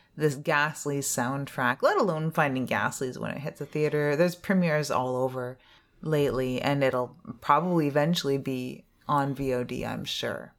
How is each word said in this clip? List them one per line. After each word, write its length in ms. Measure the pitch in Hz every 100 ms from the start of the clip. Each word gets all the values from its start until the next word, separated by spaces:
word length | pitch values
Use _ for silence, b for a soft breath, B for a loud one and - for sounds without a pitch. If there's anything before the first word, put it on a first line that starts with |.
| b -
this 160 | 151 131
Ghastly 640 | 147 147 147 147 147 143
soundtrack, 840 | 139 - 123 139 139 - 123 131
let 140 | 277 415
alone 340 | 214 156 160
finding 340 | 160 147 131 123
Ghastly's 540 | 104 110 - 131 -
when 100 | -
it 80 | -
hits 220 | 143 -
a 40 | 143
theater. 480 | 151 151 147 147 147
There's 200 | 175 170
premieres 540 | - 190 175 151 135
all 260 | 127 127 127
over 440 | 131 127 123 131 b b b _
lately, 600 | 156 151 139 117 127 127
and 220 | 135 143
it'll 320 | 135 127 123 - - -
probably 460 | - 147 180 170 147
eventually 500 | 143 151 175 139 139
be 480 | 131 127 127 - - _ -
on 280 | 143 139 135
V 180 | 135
O 100 | 123
D, 220 | 120 127 110
I'm 200 | 113 -
sure. 480 | - 120 - -